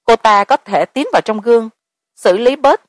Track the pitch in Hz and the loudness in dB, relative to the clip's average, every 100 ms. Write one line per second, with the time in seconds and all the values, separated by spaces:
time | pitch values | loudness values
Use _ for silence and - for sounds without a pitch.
0 | - 226 220 202 202 262 - 190 175 - | -2 0 2 0 0 -2 -2 -4 -4 -6
1 | - 190 - 214 220 233 226 - _ _ | -4 -4 -4 -4 0 0 0 -12 _ _
2 | _ _ 208 185 240 285 277 320 | _ _ -2 0 0 0 0 0